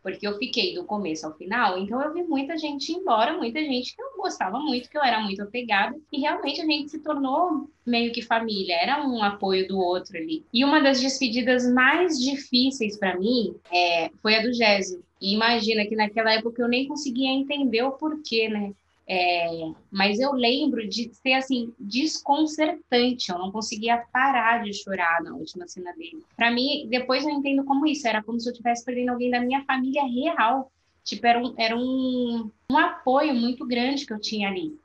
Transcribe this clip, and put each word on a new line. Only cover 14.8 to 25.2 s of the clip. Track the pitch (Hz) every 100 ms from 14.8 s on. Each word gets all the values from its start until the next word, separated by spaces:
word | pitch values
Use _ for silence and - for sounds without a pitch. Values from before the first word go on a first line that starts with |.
| 190 180 - _
E | 196
imagina | 208 226 233 214 220 208
que | 220
naquela | 208 214 220
época | 220 226 233
eu | 240
nem | 247 277
conseguia | 302 277 240 262
entender | 269 277 285 269 220
o | 254
porquê, | 269 311 302 - 226 220
né? | 214 202 202 _ _ -
É, | 185 180 175 170 165 160 160 _
mas | 196 202 208
eu | 269
lembro | 262 233 269 294 233 214
de | 190 233
ser, | - 262
assim, | 262 262 254 233 -
desconcertante. | 202 240 311 - - 285 311 302 311 - - 240 247 247 -
Eu | 175
não | 185
conseguia | 214 220 220 226 240 233
parar | 247 277 254 226 233
de | 208
chorar | 196 - 190 170 170